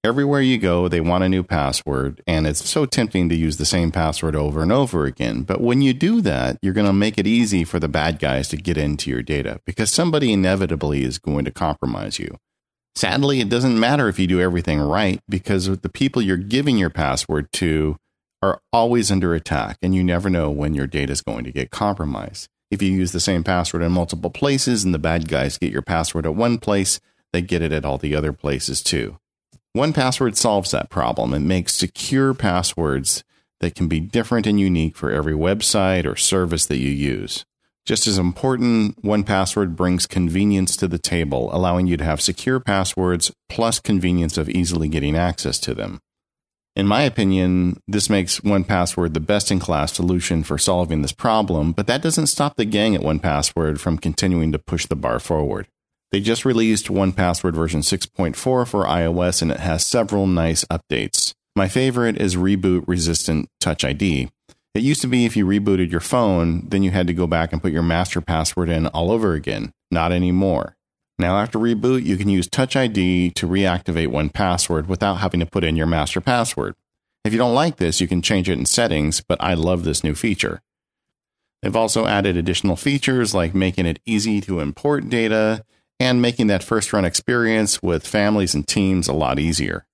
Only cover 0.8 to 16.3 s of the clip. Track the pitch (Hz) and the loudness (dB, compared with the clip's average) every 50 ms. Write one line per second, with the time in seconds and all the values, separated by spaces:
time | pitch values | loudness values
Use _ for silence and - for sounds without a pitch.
0.8 | 90 90 82 85 80 82 87 92 92 92 95 92 87 - 95 80 71 67 69 - | 2 2 0 0 2 2 2 2 2 2 2 0 0 0 0 0 0 0 -2 -4
1.8 | - 76 71 65 67 69 71 - - - 82 78 78 76 76 - - - - 156 | -4 -4 -4 -2 -2 -4 -6 -8 -4 -2 0 0 0 0 -2 -2 -4 -2 0 0
2.8 | 151 131 - - 120 107 - 95 90 85 85 82 80 80 78 - 80 - - 92 | 0 0 0 -2 -2 0 0 0 2 2 2 0 0 0 -2 -2 -2 0 0 0
3.8 | 85 82 82 90 80 78 76 - - 80 76 76 73 76 73 78 78 87 107 135 | 0 0 0 0 0 0 -2 -2 -2 -2 0 0 0 0 0 0 0 2 2 2
4.8 | 139 127 - 85 73 69 65 _ - 58 55 58 82 92 95 - 117 120 123 135 | 2 0 0 -2 -2 -2 -2 _ -4 -2 -2 -4 -4 -4 -2 -2 0 2 2 4
5.8 | 139 135 127 135 - 185 226 233 196 107 76 64 62 64 64 - - 98 92 107 | 4 2 2 2 2 2 2 2 2 2 0 0 0 -2 -4 -2 -2 -2 0 2
6.8 | 104 101 98 98 104 107 107 - 95 101 113 117 120 104 101 90 82 80 - 87 | 2 2 2 2 2 0 0 0 0 2 4 2 2 2 2 0 0 0 -2 -2
7.8 | 76 78 67 78 76 82 80 71 - 71 65 65 67 - - 76 87 87 85 76 | -2 0 0 0 0 0 0 0 0 0 0 0 -2 -4 -6 -6 -4 -2 -2 0
8.8 | 73 73 73 69 - - 64 62 60 - 76 71 67 53 - - _ - 92 - | 0 -2 -2 -4 -4 -4 -4 -6 -4 -4 -4 -4 -4 -6 -8 -10 _ -10 -4 -2
9.8 | 110 104 - - 165 180 156 151 139 120 107 98 92 92 98 95 95 82 85 73 | -2 0 2 2 2 2 2 2 2 2 4 4 4 2 2 2 0 -2 -2 -2
10.8 | 78 73 73 69 65 64 64 - _ 80 73 73 69 - - - - 78 71 - | -2 -2 0 0 0 -2 -4 -4 _ -2 -2 -2 -2 -4 -4 -2 -2 -2 -2 -2
11.8 | - 65 57 50 50 52 - - - - - - _ _ _ _ _ _ _ _ | -4 -4 -4 -4 -6 -8 -8 -8 -8 -10 -12 -14 _ _ _ _ _ _ _ _
12.8 | _ _ _ - - 98 - 131 139 139 143 131 117 101 117 120 127 131 120 110 | _ _ _ -4 -2 0 0 2 2 2 2 2 0 0 0 2 2 2 2 4
13.8 | 113 120 143 147 131 107 92 - 95 87 92 90 90 92 87 87 85 - 78 76 | 4 4 4 2 2 0 2 0 0 2 2 2 2 2 0 0 0 0 0 0
14.8 | 73 73 78 101 107 95 92 - _ - 107 95 - - 101 95 90 95 95 92 | 0 0 0 0 0 0 -2 -4 _ -4 -6 -4 -2 -2 -2 -2 0 -2 -4 -4
15.8 | - 95 - - 139 131 - 131 113 95 | -6 -10 -4 -2 -2 0 0 0 0 0